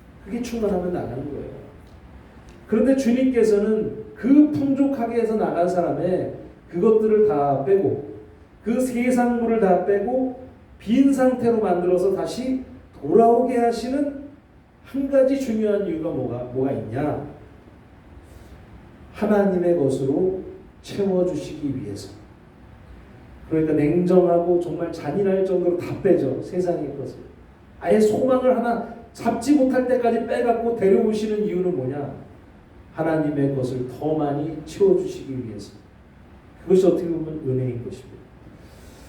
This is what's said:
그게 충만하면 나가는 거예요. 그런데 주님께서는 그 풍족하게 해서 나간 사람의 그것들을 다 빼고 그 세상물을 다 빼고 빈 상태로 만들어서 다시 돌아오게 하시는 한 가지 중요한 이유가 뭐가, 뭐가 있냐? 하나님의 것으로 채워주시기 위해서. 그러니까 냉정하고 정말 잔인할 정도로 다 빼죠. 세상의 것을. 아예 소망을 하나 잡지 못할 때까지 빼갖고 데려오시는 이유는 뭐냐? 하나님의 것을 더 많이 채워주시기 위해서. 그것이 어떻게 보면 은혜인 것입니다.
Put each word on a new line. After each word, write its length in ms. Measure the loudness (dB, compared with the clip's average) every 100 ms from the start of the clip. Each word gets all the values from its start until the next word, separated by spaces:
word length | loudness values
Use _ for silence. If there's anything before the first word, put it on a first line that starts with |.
| -20 -20 -10
그게 160 | -8
충만하면 500 | -6 -4 -2 -2 -2
나가는 320 | -4 -6 -8 -8
거예요. 240 | -10 -12 -14 -18 -20 -20 -20 -20 -20 -20 -20 -20 -20 -4
그런데 300 | 2 4 2
주님께서는 1080 | 2 2 2 4 4 4 2 0 -2 -6 -14
그 360 | -4 4 6 6
풍족하게 680 | 4 0 2 0 0 -2 0
해서 160 | 0 0
나간 320 | 0 0 0
사람의 640 | 2 0 0 0 -2 -4 -8 -16 -20 -10
그것들을 580 | 0 4 4 4 4 4
다 360 | 2 0 0
빼고 500 | 2 2 2 -2 -8 -16 -20 -20 -20 -10
그 160 | -4 -2
세상물을 800 | -2 -2 0 2 2 0 0 2
다 240 | 4 2
빼고 560 | 2 0 0 -2 -4 -6 -16 -20 -20 -12
빈 340 | 0 2 4
상태로 480 | 4 2 2 0 0
만들어서 540 | 0 0 2 2 2
다시 480 | 0 -4 -6 -4 -4 -6 -18 -20 -12
돌아오게 560 | 2 4 6 4 2 0
하시는 640 | 0 -2 -4 -4 -4 -6 -14 -20 -20 -20 -20 _
한 260 | -10 -6 0
가지 280 | 2 2 2
중요한 460 | -2 -2 0 0 -2
이유가 240 | -4 -4
뭐가, 340 | -4 -6 -6 -8
뭐가 200 | -4 -4
있냐? 540 | -4 -6 -4 -4 -4 -8 -16 -20 -20 -20 -20 -20 -20 -20 -20 -20 -20 -20 -20 -20 -20 -20 -20 -20
하나님의 640 | -4 0 2 2 2 2 2
것으로 600 | 0 0 -2 0 0 -2 -8 -16 -20 -20
채워주시기 1000 | -12 -4 -2 0 0 -2 -8 -8 -6 -6
위해서. 300 | -8 -12 -14 -18 -20 -20 -20 -20 -20 -20 -20 -20 -20 -20 -20 -20 -4
그러니까 260 | -2 0
냉정하고 840 | 2 2 2 4 4 6 4 4 0
정말 320 | 0 -6 -6
잔인할 520 | -8 -6 -2 0 0
정도로 320 | 0 0 0 -2
다 240 | -4 -2
빼죠. 400 | 2 2 2 -4
세상의 540 | -6 -4 -2 -2 -6 -10
것을. 220 | -12 -14 -20 -20 -20 -20 -20 -8
아예 200 | 0 4
소망을 560 | 4 2 2 2 2 2
하나 380 | 0 -2 -6 -14 -18
잡지 420 | -6 -4 -2 2
못할 320 | 4 4 2 2
때까지 400 | 2 2 0 -2
빼갖고 500 | 0 0 0 -2 2
데려오시는 680 | 4 4 4 0 -2 -2
이유는 320 | -2 -2 -2 -2
뭐냐? 480 | -4 -6 -8 -12 -18 -20 -20 -20 -20 -20 -14
하나님의 600 | -6 -2 0 0 0 0 0
것을 320 | -4 -4 -8
더 260 | -6 -4
많이 420 | -2 -2 -2 -6 -8
채워주시기 800 | -10 2 4 4 0 -8 -10 -10 -10
위해서. 240 | -12 -16 -20 -20 -20 -20 -20 -20 -20 -20 -10
그것이 240 | 2 4 4
어떻게 220 | 2 -2
보면 320 | -6 -6 -8 -4
은혜인 380 | -2 -4 -6
것입니다. 300 | -10 -14 -16 -20 -20 -20 -20 -20 -20 -20 -20 -20